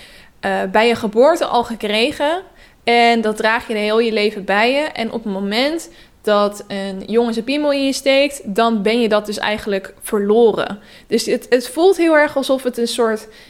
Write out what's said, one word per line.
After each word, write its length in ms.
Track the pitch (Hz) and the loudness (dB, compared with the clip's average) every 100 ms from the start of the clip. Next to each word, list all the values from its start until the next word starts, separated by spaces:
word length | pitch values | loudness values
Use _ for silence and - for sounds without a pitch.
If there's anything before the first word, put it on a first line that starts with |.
| - - - _ | -20 -20 -20 _
eh, 240 | 196 190 196 | -4 -2 0
bij 160 | 208 233 | 2 2
je 80 | 233 | 2
geboorte 500 | 220 214 285 339 - | 0 4 4 4 0
al 180 | 240 | -2
gekregen. 800 | 233 226 214 214 254 285 294 349 381 - - _ | -2 -4 -2 0 0 0 -2 -2 -8 -20 -20 _
En 380 | - 233 233 233 | 2 4 4 4
dat 160 | 214 214 | 0 0
draag 300 | 220 233 - | 0 -2 -2
je 60 | |
de 60 | 214 | -4
heel 200 | 208 220 | 0 0
je 120 | 233 | 0
leven 340 | 214 208 208 185 | 0 -2 -2 -2
bij 260 | 202 233 | 0 2
je. 80 | 277 | 0
En 300 | 311 - 220 | -2 -6 -6
op 120 | - | -6
het 100 | 220 | -6
moment 560 | 190 196 220 277 330 - - - _ | -6 -4 -2 -2 -4 -10 -20 -20 _
dat 400 | - 208 208 208 - | 0 2 2 -2 -10
een 360 | 196 196 190 - | -8 -8 -8 -2
jongen 280 | 220 240 | 0 0
zijn 120 | 226 226 | -2 -2
piemel 260 | 294 294 | -2 0
in 140 | 277 277 | 0 -2
je 80 | |
steekt, 600 | 262 277 269 285 285 - 196 | -2 0 2 0 -2 -6 -2
dan 260 | 233 226 | 0 0
ben 200 | 202 240 | 0 0
je 80 | 220 | 2
dat 160 | 214 208 | 0 -2
dus 120 | 208 | -4
eigenlijk 560 | - 214 214 196 - - | -4 -4 -4 -6 -6 -16
verloren. 800 | - 214 202 220 233 170 - 202 - - - | -6 -2 2 4 4 2 -4 -8 -16 -20 -4
Dus 180 | 233 226 | -2 -2
het, 200 | 240 - | -4 0
het 200 | 254 - | -2 0
voelt 280 | 320 359 370 | 2 4 4
heel 200 | 330 302 | 4 4
erg 180 | 294 277 | 4 0
alsof 280 | 262 262 | 0 -2
het 140 | 247 240 | -2 -4
een 100 | 233 | -4
soort 400 | 240 226 220 - - | 0 0 -2 -8 -20